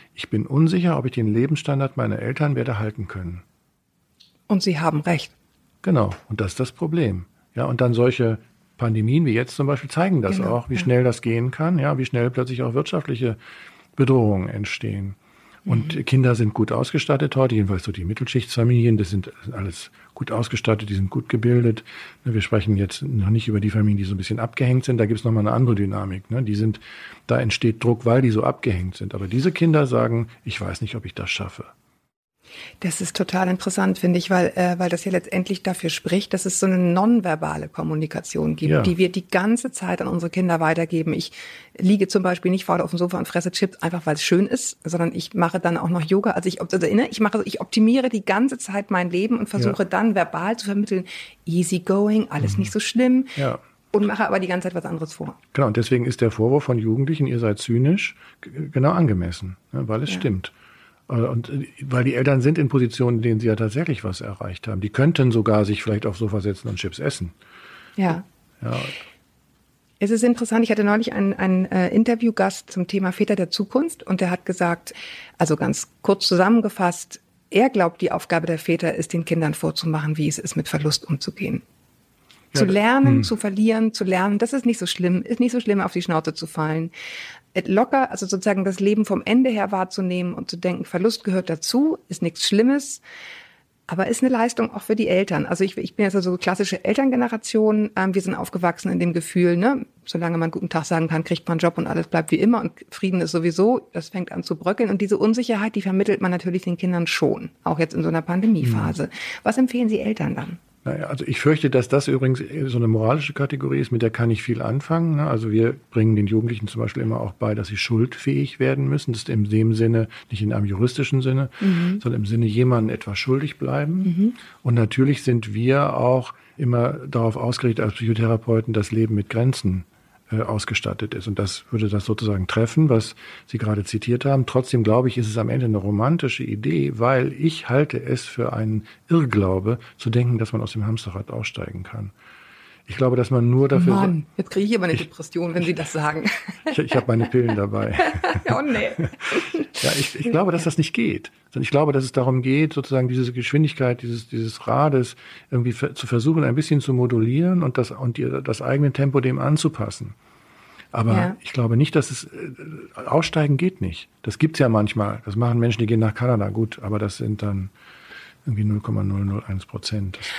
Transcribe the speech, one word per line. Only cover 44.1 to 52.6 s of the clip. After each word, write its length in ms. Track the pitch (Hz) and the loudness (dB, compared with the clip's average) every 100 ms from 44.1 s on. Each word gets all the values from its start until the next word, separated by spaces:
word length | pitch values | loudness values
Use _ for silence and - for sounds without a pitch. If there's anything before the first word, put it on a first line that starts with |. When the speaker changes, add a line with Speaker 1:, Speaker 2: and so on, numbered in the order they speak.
| 147 | -2
Speaker 2:
es 80 | |
schön 220 | - 180 202 | 2 2 2
ist, 300 | 254 - - | 0 -4 -10
sondern 300 | - 170 165 | -6 -2 -2
ich 200 | 175 - | -4 -6
mache 260 | 208 170 185 | -2 0 0
dann 180 | 175 170 | -2 -2
auch 120 | 170 | 0
noch 120 | 175 | -2
Yoga. 300 | 156 190 208 | 2 2 2
Also 160 | - 180 | 0 -2
ich 140 | - | -4
op-, 100 | 170 | -4
also, 120 | 190 170 | -2 2
ne, 140 | 202 269 | 2 2
ich 100 | - | 0
mache, 220 | 214 220 208 | 0 0 -4
ich 160 | - | -6
optimiere 480 | - - 220 262 254 | -2 4 4 4 2
die 160 | 226 196 | -2 0
ganze 320 | 196 262 262 | 2 2 -2
Zeit 340 | - 196 202 | -6 -6 -2
mein 180 | 185 180 | -2 0
Leben 300 | 175 214 233 | 0 0 -2
und 100 | 214 | -2
versuche 340 | 208 160 196 | -2 0 0
Speaker 1:
Ja. 60 | 185 | 0
Speaker 2:
dann 240 | 185 226 196 | 2 2 2
verbal 420 | 165 - 180 226 | 0 -2 -4 -4
zu 80 | 202 | -4
vermitteln, 400 | 202 202 185 185 - - - - | -2 -2 -2 -4 -14 -18 -16 -4
„easy 340 | 170 180 180 | 0 0 -2
going, 480 | 180 196 208 214 208 | 0 2 4 2 0
alles 240 | 147 107 | -2 -2
Speaker 1:
Mhm. 60 | |
Speaker 2:
nicht 120 | 98 | 0